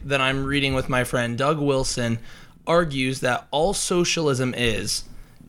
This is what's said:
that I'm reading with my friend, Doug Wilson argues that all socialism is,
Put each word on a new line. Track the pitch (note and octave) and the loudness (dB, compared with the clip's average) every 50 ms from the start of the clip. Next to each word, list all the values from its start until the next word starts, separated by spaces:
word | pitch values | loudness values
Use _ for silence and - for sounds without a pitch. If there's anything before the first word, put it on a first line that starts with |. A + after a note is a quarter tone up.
| - | -4
that | C#3 C#3 C#3 | -2 0 2
I'm | C3 C3 C3+ C3+ C3+ | 2 2 2 0 0
reading | C3+ C#3+ C#3+ C#3 C3+ C3+ | 0 0 0 0 2 0
with | C3 C3 - | 0 0 0
my | C3+ B2 B2 | 0 0 0
friend, | - - B2 A#2+ A#2 A#2+ A#2 | 0 0 -2 -2 -2 -2 0
Doug | C3+ D3 D#3+ D3 | 0 0 0 2
Wilson | D3 C#3+ C3+ C3 C3 - - B2+ A#2+ A#2 A#2 A2+ - - - - - - - - - | 2 2 2 2 0 -2 -2 -2 0 0 -2 -2 -4 -10 -16 -18 -20 -20 -20 -8 -2
argues | - E3 F3 F3+ D3+ C#3 C3+ C3 C3 C3 B2+ | 2 2 2 2 2 0 0 0 0 0 0
that | C3+ B2+ A#2+ - - - | 0 0 0 -2 -4 -4
all | - D3 E3 G3 | -2 0 0 0
socialism | G3 - - - F#3+ F3 F3 - - E3 D#3+ C#3+ C3 B2 C3 B2+ A2+ | 0 0 0 0 2 2 2 2 2 2 2 2 2 2 0 -2 0
is, | A#2+ B2 A#2 G#2+ - G#2 G#2+ - - - - - - - - - - - | 0 0 0 0 0 -2 -4 -4 -4 -6 -10 -16 -18 -18 -20 -20 -20 -18